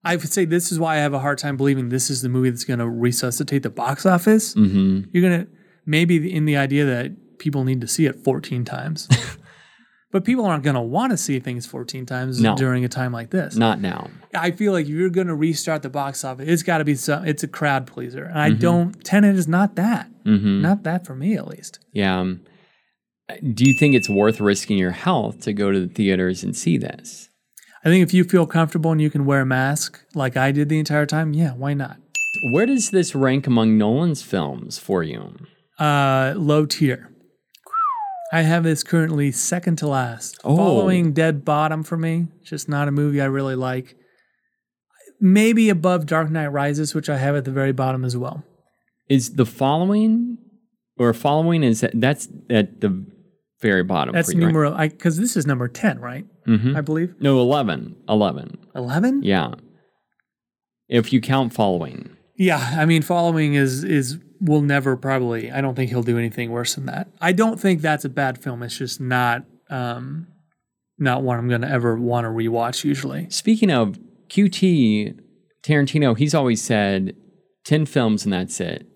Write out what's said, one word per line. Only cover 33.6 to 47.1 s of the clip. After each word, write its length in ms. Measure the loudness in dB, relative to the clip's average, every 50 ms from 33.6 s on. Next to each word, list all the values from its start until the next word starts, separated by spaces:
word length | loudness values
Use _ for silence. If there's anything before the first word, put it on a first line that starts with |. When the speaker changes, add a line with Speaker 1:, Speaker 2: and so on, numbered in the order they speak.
| 4 4 4 4
Speaker 2:
Nolan's 440 | 4 2 2 2 0 0 -2 -4
films 540 | -6 -4 -2 -2 -2 -4 -6 -10 -12 -14 -14
for 280 | -14 -4 -2 -2 -2 0
you? 320 | -4 -8 -10 -14 -16 -18 -20 -20 -20 _ _ _ _ _ -2
Speaker 1:
Uh, 560 | 0 0 2 2 2 2 2 2 0 0 -2
low 300 | -2 0 2 2 2 2
tier. 400 | 0 0 0 0 0 0 -2 -10 -20 -20 _ _ _ _ _ _ _ _ _ _ -8 -4 -2 -2 -2 -4 -6 -8 -10 -10 -12 -12 -2
I 100 | 0 2
have 200 | 2 4 2 2
this 220 | 2 0 0 -2 -2
currently 480 | -2 0 0 0 0 0 0 0 -2
second 420 | -2 -2 -4 -4 -4 -4 -2 -2 -2 -2
to 100 | -2 -2
last. 500 | 0 -2 -2 -4 -6 -12 -14 -16 -16 -8 0
Speaker 2:
Oh. 120 | 0 2
Speaker 1:
Following 560 | 4 4 4 4 4 2 2 2 2 2 2
dead 320 | 2 2 2 2 0 -2 -2
bottom 380 | -2 0 0 0 0 -2 -4
for 140 | -6 -6 -6
me. 320 | -4 -2 -2 -2 -2 -4 -4 -8 _
It's 100 | _ -14
just 180 | -12 -10 -6 -4
not 180 | -2 -2 0
a 60 | 0
movie 280 | 0 0 0 0 0 0
I 40 | 0
really 320 | 0 -2 -2 -2 -2 -4
like. 400 | -4 -4 -4 -4 -6 -8 -10 _ _ _ _ _ _ _ _ _ _ _ _ _ _ _ _ _ _ _ _ _ _ _ -20 _ _
Maybe 480 | 4 6 6 6 6 6 6 6 4 4
above 380 | 4 2 2 2 2 2 0
Dark 240 | 0 0 0 0 0
Knight 160 | -2 -2 -4 -2
Rises, 420 | -2 -2 -2 0 0 -2 -4 -4 -4
which 140 | -4 -4
I 80 | -2